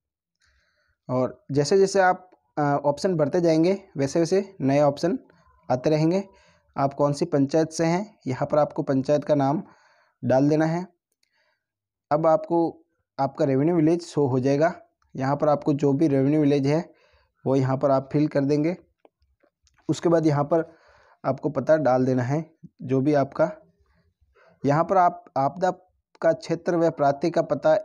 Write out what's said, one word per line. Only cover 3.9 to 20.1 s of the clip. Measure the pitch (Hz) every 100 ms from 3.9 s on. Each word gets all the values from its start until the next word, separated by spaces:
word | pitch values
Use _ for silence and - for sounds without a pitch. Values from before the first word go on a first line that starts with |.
| 151
वैसे | 135 170
वैसे | 165 190 196 -
नए | 135 139
ऑप्शन | 147 143 165 131 - _ _ _ -
आते | 127 156
रहेंगे। | 156 160 185 202 _ _ _ _ -
आप | 139
कौन | - 143
सी | 143
पंचायत | 165 147 139 160 160
से | -
हैं | 165 175 214 - 127
यहाँ | 131 143
पर | 151
आपको | 147 -
पंचायत | 147 135 131 147
का | 151
नाम | 143 135 165 - _ _ _ _ _
डाल | 123 127 147
देना | 156 160
है। | 170 190 _ _ _ _ _ _ _ _ _ _ _ _
अब | 151 160
आपको | 160 - 170 165 - _ _ _ -
आपका | 139 -
रेवेन्यू | 147 135 151 175
विलेज | 156 170
शो | - - 143
हो | 127
जाएगा। | 127 143 165 185 - _ _ -
यहाँ | 135 143
पर | 151
आपको | 143 -
जो | 143 143
भी | 139 160
रेवेन्यू | 139 135 156
विलेज | 143 143 139
है | 151 - _ _ _ _ _
वो | 127 139
यहाँ | 131 135
पर | 143
आप | 135 135
फिल | 151 151
कर | 147
देंगे। | 139 147 156 175 _ _ _ _ _ _ _ _ _ _ -
उसके | 151
बाद | 180